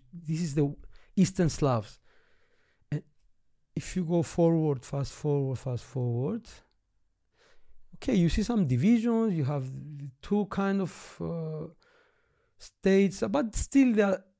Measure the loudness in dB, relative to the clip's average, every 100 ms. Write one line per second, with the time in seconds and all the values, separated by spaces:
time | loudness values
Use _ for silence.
0 | -14 -14 -6 -4 -2 0 0 -2 -16 -20
1 | -4 2 2 4 0 2 0 0 -4 -16
2 | _ _ _ _ _ _ _ _ -8 -8
3 | -8 _ _ _ _ _ _ -10 -6 -4
4 | 0 0 0 2 4 4 2 -2 -6 -6
5 | -6 -4 -2 0 -2 -4 -6 -8 -8 -4
6 | -2 -2 -2 -6 -10 -20 _ _ _ _
7 | _ _ _ _ _ -20 -20 -20 -20 -10
8 | 0 2 4 2 0 0 2 2 4 4
9 | 2 0 0 0 -2 -4 -6 -10 -14 -14
10 | -14 -12 -2 -2 -2 -2 -2 0 -2 -8
11 | -16 -10 -8 -6 -6 -8 -12 -16 _ _
12 | _ _ _ _ _ _ -20 _ 4 4
13 | 4 0 -2 0 -2 -4 2 4 6 4
14 | 2 0 -6 -4